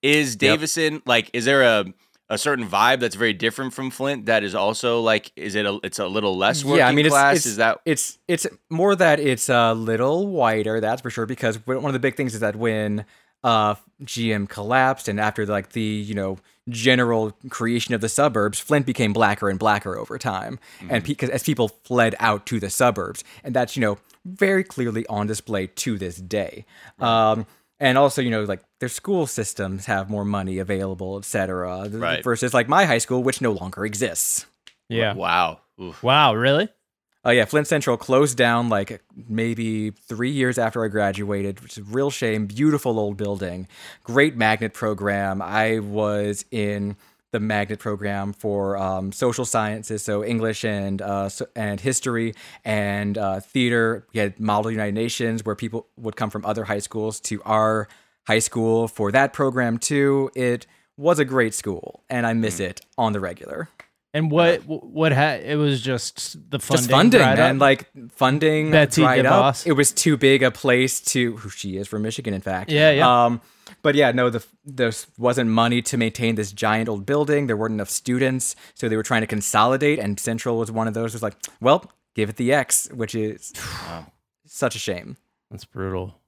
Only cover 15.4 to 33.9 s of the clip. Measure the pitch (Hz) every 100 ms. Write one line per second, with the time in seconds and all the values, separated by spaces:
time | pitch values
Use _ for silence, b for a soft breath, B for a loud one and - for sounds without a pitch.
15.4 | 104 104 95 - 107 107 104 104 95 95
16.4 | _ _ - 117 120 127 123 113 110 -
17.4 | 131 - 117 120 - 117 107 - 147 110
18.4 | 104 104 - 151 135 120 113 104 107 104
19.4 | 101 95 110 104 101 98 110 - 127 95
20.4 | 107 127 B B 165 123 - 143 123 131
21.4 | - 127 110 - _ 123 113 110 113 104
22.4 | - 117 95 - 123 104 95 - - B
23.4 | 143 127 123 - 110 101 _ _ 185 185
24.4 | 196 190 190 - 120 110 113 107 104 107
25.4 | - 104 95 - - 104 92 87 92 104
26.4 | 90 - - B B _ 123 113 110 110
27.4 | 107 b b _ 139 127 139 135 123 113
28.4 | 104 95 _ _ 127 - - 190 143 -
29.4 | 107 - 98 95 98 101 95 104 101 101
30.4 | 95 92 95 98 95 92 95 98 101 110
31.4 | 95 92 90 92 101 107 85 80 127 117
32.4 | 123 123 120 160 190 117 - 127 127 -
33.4 | 123 98 92 92 107